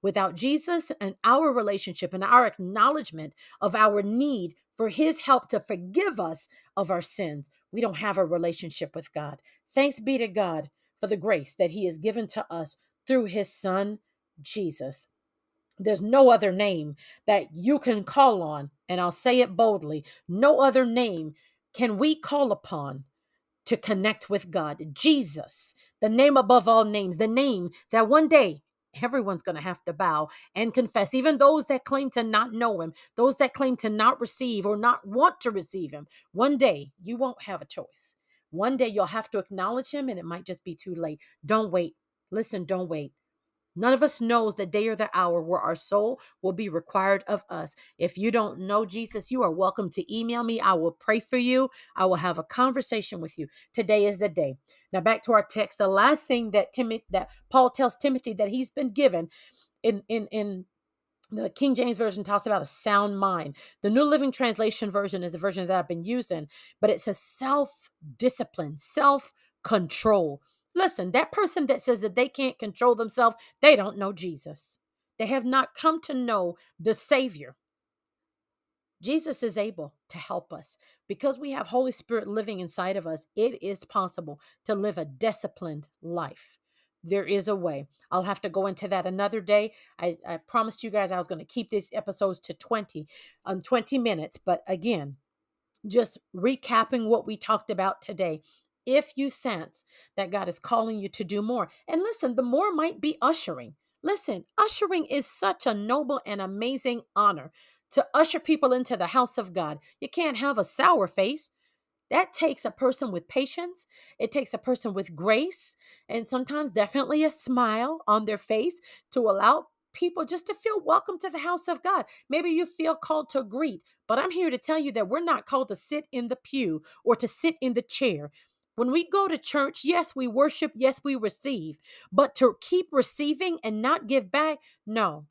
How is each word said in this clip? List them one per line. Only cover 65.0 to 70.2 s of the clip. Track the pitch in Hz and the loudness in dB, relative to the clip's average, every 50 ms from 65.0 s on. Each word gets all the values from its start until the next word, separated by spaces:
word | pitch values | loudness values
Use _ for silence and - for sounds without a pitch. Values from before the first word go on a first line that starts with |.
| 202 196 196 185 | -2 -2 -4 -4
is | 175 175 | -6 -6
the | 160 165 | -8 -4
version | 165 202 180 190 180 | -4 -4 -2 -2 -2
that | 175 190 185 | 0 0 0
I've | 170 - | 0 -2
been | 175 170 170 | -6 -6 -4
using, | 190 240 247 233 - 180 160 151 147 _ - - - _ _ | -4 -4 -4 -2 -4 -4 -6 -6 -12 _ -20 -20 -20 _ _
but | - 214 | 2 2
it | 214 - | 2 2
says | - - 196 - | -2 -2 -2 0
self-discipline, | - - - - 262 262 277 294 285 269 - - - - _ _ - 151 131 _ 226 254 - - - - _ - 165 147 151 | 0 0 0 0 0 0 0 0 0 -2 -6 -20 -20 -20 _ _ -20 -20 -10 _ 0 0 0 0 -6 -8 _ -8 -8 -8 -6
self-control. | 143 - - - 294 294 285 277 277 - - _ _ _ _ _ _ _ - 226 202 175 151 - - - 220 214 202 | -6 -2 0 0 4 6 6 4 4 -2 -8 _ _ _ _ _ _ _ 0 0 0 0 0 -4 0 2 4 4 4